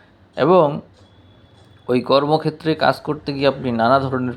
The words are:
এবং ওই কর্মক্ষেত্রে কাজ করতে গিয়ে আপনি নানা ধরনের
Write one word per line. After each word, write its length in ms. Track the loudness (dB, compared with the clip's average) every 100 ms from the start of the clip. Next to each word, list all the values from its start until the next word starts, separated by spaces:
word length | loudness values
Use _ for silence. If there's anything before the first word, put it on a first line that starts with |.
| _ _ _ -4
এবং 460 | 2 4 2 -2 -12 _ _ _ _ _ _ _ _ _ -2
ওই 140 | -2
কর্মক্ষেত্রে 720 | 2 0 2 0 -2 -4 -4 0
কাজ 240 | 0 0
করতে 340 | -6 -8 -6
গিয়ে 140 | -2 0
আপনি 240 | 0 -4
নানা 280 | 0 2 2
ধরনের 340 | 0 -4 -6